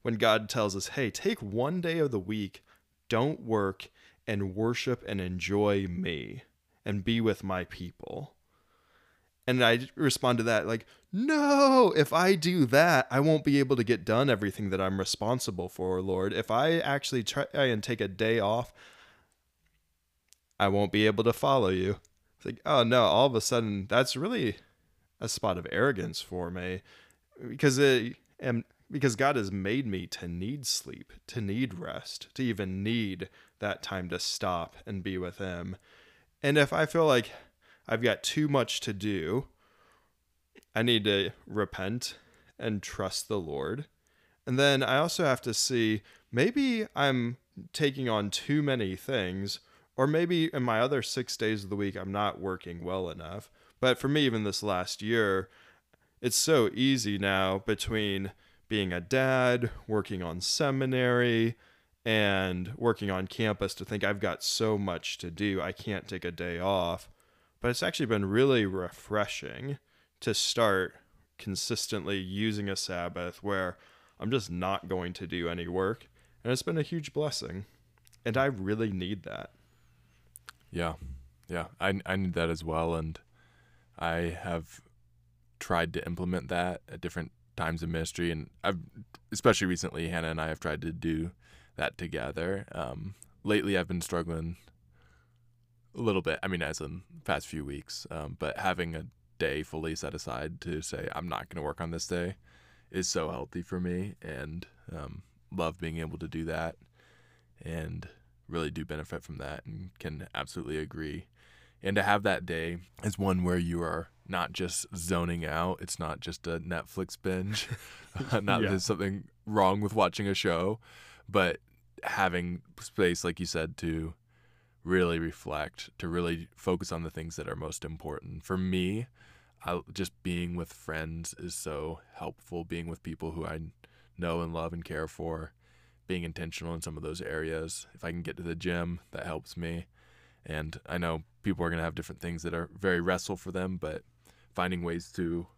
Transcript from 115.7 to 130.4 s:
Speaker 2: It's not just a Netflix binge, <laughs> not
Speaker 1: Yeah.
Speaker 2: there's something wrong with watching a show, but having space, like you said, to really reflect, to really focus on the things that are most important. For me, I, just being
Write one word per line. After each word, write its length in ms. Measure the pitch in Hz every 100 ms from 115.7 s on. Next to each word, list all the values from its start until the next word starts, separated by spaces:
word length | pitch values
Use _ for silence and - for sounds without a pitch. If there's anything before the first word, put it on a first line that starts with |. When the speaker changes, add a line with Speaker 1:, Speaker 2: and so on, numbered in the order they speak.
| 90
Speaker 2:
It's 180 | - -
not 200 | 80 78
just 280 | - - 87
a 120 | 82
Netflix 580 | 85 85 - - 92 -
binge, 460 | 95 92 95 107 - 110 - -
<laughs> 280 | - - 135 113
not 200 | 101 90
Speaker 1:
Yeah. 80 | 101
Speaker 2:
there's 160 | 95 -
something 400 | 101 98 98 - _ -
wrong 360 | 104 95 101
with 120 | 104
watching 340 | 107 90 - 101
a 60 |
show, 460 | 95 98 82 95 110 - - - - -
but 300 | 101 90 - _ _ _ -
having 580 | - 107 95 87 87 87 - -
space, 420 | - - 90 87
like 160 | 87 85
you 60 | 87
said, 320 | 82 80 -
to 360 | 85 80 80 - _ _ _ _ _ _
really 360 | 82 92 87 82
reflect, 680 | 82 - - 76 73 - - -
to 80 | 87
really 400 | 87 85 82 85 -
focus 360 | - 90 92
on 120 | 82
the 60 | 80
things 260 | 80 82 -
that 120 | -
are 80 | -
most 300 | 78 - 80
important. 580 | 80 80 76 - 82
For 140 | - 92
me, 500 | 92 92 90 107 127 _ - - _ _
I, 180 | 90 90 -
just 180 | 95 92 -
being 320 | 90 87